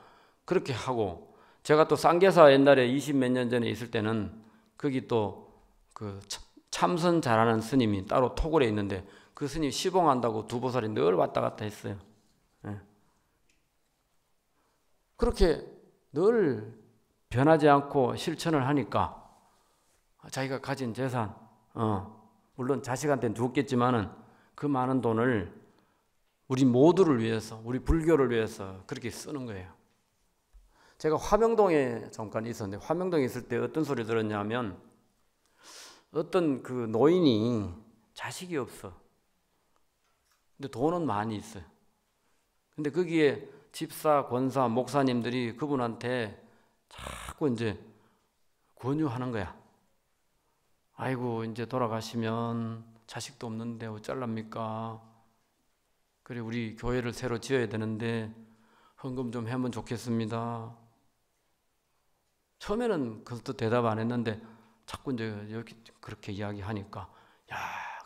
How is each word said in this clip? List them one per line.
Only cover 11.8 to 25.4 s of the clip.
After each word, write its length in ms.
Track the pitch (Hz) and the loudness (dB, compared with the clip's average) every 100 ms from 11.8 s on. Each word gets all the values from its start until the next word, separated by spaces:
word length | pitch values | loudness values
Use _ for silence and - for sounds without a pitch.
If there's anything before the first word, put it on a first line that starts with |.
| 110 101 - _ _ _ _ _ 104 | -10 -12 -14 _ _ _ _ _ -14
예. 140 | 101 95 _ _ _ _ _ _ _ _ _ _ _ _ _ _ _ _ _ _ _ _ _ _ - | -14 -16 _ _ _ _ _ _ _ _ _ _ _ _ _ _ _ _ _ _ _ _ _ _ -2
그렇게 500 | 233 - 185 - - - - _ _ | 0 4 4 4 -4 -18 -20 _ _
늘 680 | 143 196 233 165 110 110 - - _ _ _ - | 0 4 4 4 2 -6 -16 -20 _ _ _ -6
변하지 400 | 120 147 160 147 | 2 6 8 8
않고 460 | 143 143 147 120 117 | 6 4 2 2 0
실천을 520 | - 151 170 151 127 | -6 -4 0 0 2
하니까 560 | 147 110 110 85 - - _ _ _ _ _ _ _ _ _ 160 | 0 0 0 -2 -4 -20 _ _ _ _ _ _ _ _ _ -12
자기가 300 | - 131 135 | -6 -4 -4
가진 320 | - 139 123 | -4 -4 -4
재산, 420 | 107 131 123 107 - - _ _ | -4 -4 -2 -4 -6 -20 _ _
어, 580 | - 110 98 92 - - _ _ - | -2 0 0 -4 -14 -20 _ _ -6
물론 260 | 127 131 | -2 -2
자식한테는 540 | 120 127 147 135 117 104 | -2 -2 0 0 0 0
주었겠지만은 720 | 123 135 135 123 123 120 95 - - _ _ - | -2 0 0 2 4 2 0 -8 -20 _ _ -6
그 100 | 147 | -2
많은 360 | 131 127 131 | 0 2 0
돈을 520 | 117 110 127 113 | 2 2 2 2